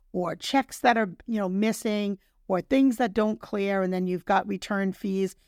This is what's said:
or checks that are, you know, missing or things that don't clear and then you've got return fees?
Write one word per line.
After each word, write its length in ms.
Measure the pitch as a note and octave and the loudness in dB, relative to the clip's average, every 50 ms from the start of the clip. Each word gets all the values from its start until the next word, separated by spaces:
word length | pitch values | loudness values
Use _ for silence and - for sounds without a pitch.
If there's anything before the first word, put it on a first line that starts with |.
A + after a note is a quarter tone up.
| _ _ - | _ _ -6
or 220 | F#3 F3+ E3+ D#3+ | -4 -4 -4 -6
checks 460 | E3+ - - - C#4 C4 - - - | -6 -6 0 0 0 0 0 -4 0
that 160 | - B3 A#3+ | 2 2 4
are, 140 | A3+ A3 F#3+ E3 - - | 4 0 -2 -6 -10 -8
you 120 | - A3+ G#3+ | -6 -4 -2
know, 100 | G3+ F#3 | -2 -2
missing 680 | F#3 G3 G#3+ A3 G#3+ - - A3+ G#3 G#3 G#3 G3+ G3+ F#3+ _ _ _ _ _ - | 0 0 0 0 0 -2 -2 -2 -2 -2 -2 -4 -4 -6 _ _ _ _ _ -2
or 120 | F#3+ F3 | -2 -2
things 360 | F3 - C4+ C4+ C4+ C4+ A#3 | 0 2 4 4 4 4 4
that 160 | - B3+ A3+ F#3 | 2 0 0 0
don't 280 | - G#3+ G#3+ A3 - | 0 0 0 0 -4
clear 420 | - - - G#3 G3 G3 G3 G3 F#3+ | -6 -6 -4 -2 0 0 0 0 0
and 100 | F3+ F#3 | 0 0
then 140 | F#3 F#3 | 0 0
you've 180 | F3+ F3+ F3 - | -2 -2 -2 0
got 240 | - G3+ G3 - G#3 | 2 2 2 2 0
return 440 | G3 F#3 - - G#3 G3 G3 G3 F#3 | -4 -6 -4 -4 -2 -2 0 -2 -2
fees? 440 | - - G3+ F#3+ F#3+ F#3+ F#3 - - _ | -4 -4 -4 -2 -2 -2 -2 -4 -8 _